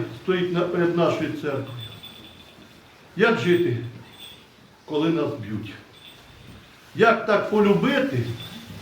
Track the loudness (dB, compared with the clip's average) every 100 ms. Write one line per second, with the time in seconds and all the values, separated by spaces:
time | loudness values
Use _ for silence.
0 | -4 -6 -2 0 0 0 0 2 2 2
1 | 2 2 -2 -4 -4 -4 -6 -12 -14 -16
2 | -20 -20 -20 -20 -20 -20 -20 -20 -20 -20
3 | -12 2 2 4 4 4 2 -2 -6 -12
4 | -20 -20 -20 -20 -20 -20 -20 -20 -6 0
5 | 0 0 -2 -4 -8 -8 -8 -14 -20 -20
6 | -20 -20 -20 -20 -20 -20 -20 -20 -12 2
7 | 4 4 2 0 2 4 4 4 4 2
8 | 0 -2 -4 -6 -12 -16 -16 -18